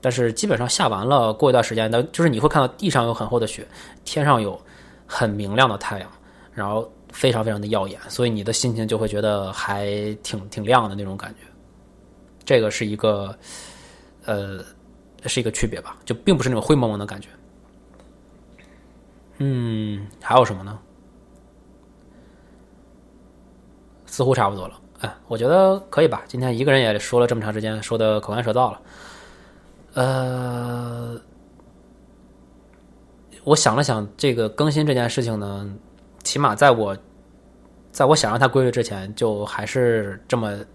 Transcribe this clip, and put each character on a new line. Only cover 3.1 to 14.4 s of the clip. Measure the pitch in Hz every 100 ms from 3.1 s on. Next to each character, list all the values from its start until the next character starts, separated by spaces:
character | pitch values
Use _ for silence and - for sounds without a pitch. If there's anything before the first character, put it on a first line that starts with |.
很 | 113 104
厚 | 120
的 | 107
雪， | - - - - -
天 | - -
上 | 147 127
有 | 101 - - - - - -
很 | - 113
明 | 104 101 110
亮 | 131
的 | 101
太 | - 101
阳， | 92 - - - -
然 | - 101
后 | 107 117 - -
非 | - 131
常 | 117
非 | 110
常 | 104
的 | 104
耀 | 107 98
眼， | - -
所 | -
以 | 123
你 | 107
的 | 101
心 | 113 127 113
情 | 110
就 | 110
会 | 110
觉 | 104
得 | 107 104 98
还 | 92 - 101 101 104 104 107
挺， | - 107 98
挺 | -
亮 | 107 123 110
的 |
那 | 98
种 | 98 95
感 | -
觉。 | - - - - - - _ - - - -
这 | - 131
个 | 110
是 | - 107
一 | 107
个， | 110 104 98 - - - - - - - - -
呃， | - 104